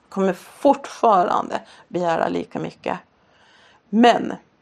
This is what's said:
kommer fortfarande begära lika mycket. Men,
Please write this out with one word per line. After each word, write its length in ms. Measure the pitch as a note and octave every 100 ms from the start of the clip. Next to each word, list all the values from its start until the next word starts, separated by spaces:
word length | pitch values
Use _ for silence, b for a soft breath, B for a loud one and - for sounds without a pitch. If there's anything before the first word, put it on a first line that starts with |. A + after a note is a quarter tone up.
| _
kommer 240 | G3 F#3+
fortfarande 1300 | F#3 - - C#4+ C#4 - - A#3 F#3+ F3 - - - - B B
begära 400 | F3 E3+ D#3+ -
lika 320 | - - -
mycket. 380 | D#3+ - - F3 - _ b b b b b b -
Men, 440 | G#3+ A#3+ F#3+ - - _ _